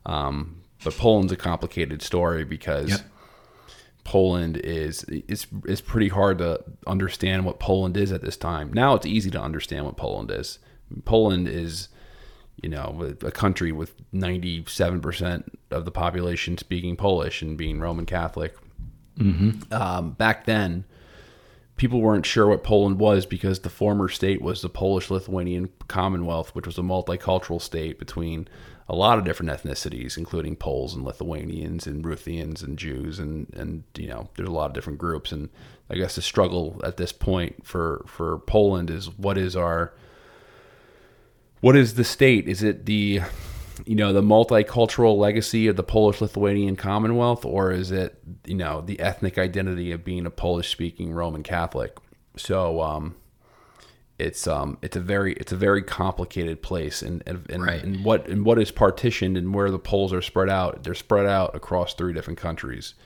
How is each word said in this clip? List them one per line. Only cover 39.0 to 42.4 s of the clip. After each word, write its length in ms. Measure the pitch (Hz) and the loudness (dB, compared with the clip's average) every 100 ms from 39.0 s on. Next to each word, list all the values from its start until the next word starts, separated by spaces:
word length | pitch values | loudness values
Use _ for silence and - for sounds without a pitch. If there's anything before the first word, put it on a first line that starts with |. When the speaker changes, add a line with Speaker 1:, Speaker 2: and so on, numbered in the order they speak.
| 92 92 | -8 -4
Speaker 1:
what 200 | 98 98 | -2 0
is 180 | 95 90 | 0 0
our, 380 | 87 82 85 - - - - - - - - - - - _ _ _ _ _ _ | 0 0 -2 -6 -20 -20 -20 -20 -20 -20 -20 -20 -20 -20 _ _ _ _ _ _
what 120 | 123 | 8
is 200 | 139 120 | 10 8
the 100 | 110 | 4
state? 420 | 123 - 135 120 | 0 4 6 6